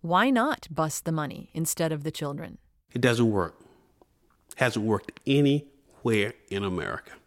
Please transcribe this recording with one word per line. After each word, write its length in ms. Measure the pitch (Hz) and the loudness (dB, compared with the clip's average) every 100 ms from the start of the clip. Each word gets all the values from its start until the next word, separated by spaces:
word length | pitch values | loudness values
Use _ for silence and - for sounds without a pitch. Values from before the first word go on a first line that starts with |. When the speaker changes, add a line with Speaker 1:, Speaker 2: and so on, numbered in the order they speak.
Speaker 1:
Why 280 | 165 180 240 | 2 2 4
not 360 | 254 254 - - | 4 2 -2 -6
bus 300 | 151 156 - | -4 -2 -2
the 120 | - | -4
money 380 | 160 147 - - | -2 -4 -8 -12
instead 400 | - 160 - 165 | -6 -4 -2 -2
of 120 | 156 | -2
the 60 | 143 | -6
children? 460 | - 147 143 160 - _ _ _ | -6 -8 -8 -12 -16 _ _ _
Speaker 2:
It 100 | 127 | 0
doesn't 280 | 123 117 117 | 2 4 4
work. 300 | 104 87 - - _ _ _ _ _ _ _ _ - | 4 -2 -6 -20 _ _ _ _ _ _ _ _ 0
Hasn't 300 | 127 113 107 | 0 0 0
worked 340 | 101 - - - | -2 -2 -12 0
anywhere 1040 | 139 143 143 143 _ _ - 123 110 104 - _ | 4 4 2 -2 _ _ -8 -2 0 0 -4 _
in 160 | 98 | -4
America. 480 | 98 90 - - - - | -4 -4 -4 -8 -10 -20